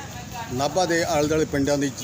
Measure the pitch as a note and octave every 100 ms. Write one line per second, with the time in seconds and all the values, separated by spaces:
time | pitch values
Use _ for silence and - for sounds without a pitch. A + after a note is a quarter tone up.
0 | - A#3+ - A#3+ A3+ B2 C#3+ F#3 F3 E3
1 | E3+ D3+ D3+ D#3 D#3 C#3+ C#3 C#3+ C#3 -